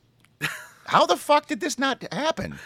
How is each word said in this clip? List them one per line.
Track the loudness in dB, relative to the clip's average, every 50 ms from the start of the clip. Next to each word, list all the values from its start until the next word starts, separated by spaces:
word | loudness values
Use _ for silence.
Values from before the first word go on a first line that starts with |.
| _ _ _ _ _ _ _ _
<laughs> | -8 -8 -8 -10 -14 -20 -20 _ _
how | 2 4 4 6
the | 6 4
fuck | 0 4 4 4 4 4
did | 0 -6 -4
this | -4 -4 -2
not | -2 -2 -2 -2 -4 -6 -8 -6
happen? | -2 -2 -2 -2 -2 -6 -8 -10 -12 -16